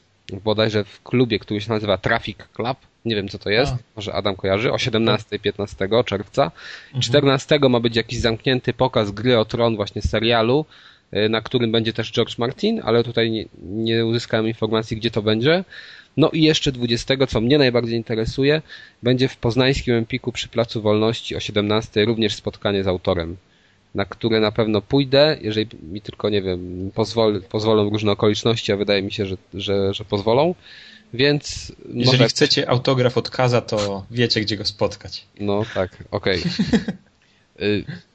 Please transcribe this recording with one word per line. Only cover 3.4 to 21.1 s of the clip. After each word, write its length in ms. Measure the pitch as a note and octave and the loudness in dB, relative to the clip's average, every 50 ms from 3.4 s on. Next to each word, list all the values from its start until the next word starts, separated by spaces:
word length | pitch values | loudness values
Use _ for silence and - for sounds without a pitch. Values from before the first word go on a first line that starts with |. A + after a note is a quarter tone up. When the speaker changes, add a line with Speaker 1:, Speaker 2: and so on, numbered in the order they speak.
| - G2+ | -4 0
Speaker 1:
jest. 240 | G2+ A#2 C#3 C#3 C3 | 2 2 2 2 -2
Speaker 2:
A. 40 | A#2+ - _ _ | -6 -8 _ _
Speaker 1:
Może 180 | A2 G2 G2+ - | -12 -10 -6 -6
Adam 220 | F#2+ G2 G#2 F#2+ | -2 -2 -2 -4
kojarzy. 360 | F2+ - F#2+ F#2+ G2+ A#2 C#3 - | -2 0 0 0 2 0 0 -2
O 40 | |
siedemnastej, 600 | A#2+ - B2+ A2 A2 A2+ A2 G#2 G#2+ - _ - G#2 | 0 -2 0 0 2 2 2 2 0 -2 _ -10 -4
piętnastego 640 | - G2+ - - G2+ - - - G2 F#2+ A2 A#2 B2 | -4 -4 -4 -4 -8 -8 -4 -6 -2 0 2 0 2
czerwca. 400 | - G#2 G2 G#2 - - - C#3+ E3 - - - - - - - | 0 -4 -6 -6 -4 -2 0 0 0 -2 -12 -20 -18 -18 -18 -20
Speaker 2:
Mhm. 160 | - - C3 | -8 -6 -4
Speaker 1:
Czternastego 680 | - A2+ A#2+ D3 C#3 C#3 C3+ C3 - - D#3+ D3 C#3 C3 | -2 2 2 4 4 4 2 2 2 0 2 4 4 4
ma 100 | B2 A#2 | 4 4
być 160 | A#2 A#2 A2+ | 2 2 0
jakiś 240 | A#2 A2 - B2+ A#2 | 0 -2 -2 -6 -2
zamknięty 540 | - A#2 A2+ A2 - C#3 C3 B2+ - - A#2 | 0 0 -2 0 0 0 0 0 0 -4 0
pokaz 380 | - B2+ C3 - A#2+ G#2+ G2+ | 0 0 2 2 0 0 0
Gry 280 | G2+ G#2 G#2+ B2+ B2 A2+ | -4 -2 2 4 4 4
o 60 | A2 | 2
Tron, 300 | A2+ - A2+ A#2 A#2 A2+ | 0 0 0 2 2 2
właśnie 260 | G2+ G2+ - - G#2+ | 0 -4 -4 -6 -4
serialu, 640 | - - - G#2+ A2+ A2+ A#2+ A#2 A2 A#2 B2+ D3+ D#3 - - - - - - _ _ _ - | -4 -2 0 0 2 2 2 2 4 2 2 0 0 -4 -14 -20 -20 -20 -20 _ _ _ -2
y, 160 | F#2+ G#2+ G#2+ | 0 0 0
na 120 | A2 A2 | 0 -2
którym 300 | G#2+ - - B2+ A#2+ A2+ | -4 -2 -2 0 0 2
będzie 220 | G#2+ A#2 A2+ A2+ A2 | 2 0 0 0 -2
też 180 | - A2 - | -4 -6 -4
George 260 | - B2 A2+ - - | -2 -2 -2 -2 -2
Martin, 440 | - A#2 B2+ B2 - - G#3+ A#3 A3 - | -4 -4 -4 -2 -2 -2 -2 0 0 0
ale 200 | - A2 A#2+ A2+ | 2 2 2 2
tutaj 280 | B2 A#2 A#2 A2+ A2+ | 0 0 0 0 0
nie, 140 | A2+ A2 F2 - - - - | 0 -4 -6 -8 -14 -18 -14
nie 420 | F2 G2 A2+ A2+ A2+ A2+ A2+ A2+ | -8 -6 -4 0 0 2 2 2
uzyskałem 420 | A2+ A2+ A#2+ - - - A2 A2 | 2 0 -2 -2 -2 -2 0 0
informacji, 500 | A2+ A2+ - A2+ G#2+ A2 A2 A2 - A2+ | 0 -2 -2 -2 0 0 -2 -2 -2 -8
gdzie 140 | A2 G#2+ A#2 | -4 -4 -2
to 100 | A2 A#2 | -2 0
będzie. 420 | G#2 G#2+ G#2+ A2+ A#2+ D3 E3 F#3 F#3+ - - - - - - - - _ _ | 0 0 0 2 2 2 2 2 0 -6 -14 -20 -20 -20 -20 -20 -20 _ _
No 120 | - D#3 - | 2 2 2
i 120 | - E3 | 4 4
jeszcze 300 | D#3 D#3 D#3 - - D3+ | 4 4 2 2 0 -2
dwudziestego, 560 | C3 A#2+ A#2+ A#2 A#2+ A#2 - - C3+ C3 C3+ | -2 -2 -2 -2 -2 -4 0 -2 0 0 0
co 140 | B2 - A#2 | 0 0 0
mnie 160 | A2 B2 C#3+ | 2 4 4
najbardziej 380 | D3+ C#3 B2+ A#2+ A#2+ A#2+ A2+ A#2 | 4 4 4 4 2 0 0 -4
interesuje, 640 | A#2 A2 - A#2 A2 A2+ A#2 - - C3+ C#3+ D3 D#3+ - - - - - - _ _ - | -4 -4 -4 -4 -4 -2 -4 -2 0 2 2 2 0 -2 -8 -20 -20 -20 -20 _ _ 0
będzie 240 | B2 B2+ B2 C3 | 0 2 2 2
w 100 | C3 - | 0 -2
poznańskim 560 | _ - A#2+ G#2+ B2+ B2+ C3 C#3 - - B2 A#2+ | _ -2 0 2 4 2 2 2 0 0 0 0
Empiku 360 | A#2 A2+ - - B2+ - B2 | 0 0 -2 -6 -6 -6 -6
przy 160 | A2+ - - | -8 -8 -12
Placu 340 | - - A#2 A2+ A2+ - A2+ | -6 -2 -2 -2 -2 -2 -2
Wolności 540 | G#2 G#2 G#2 G#2+ A2 A2+ | 0 2 2 4 2 0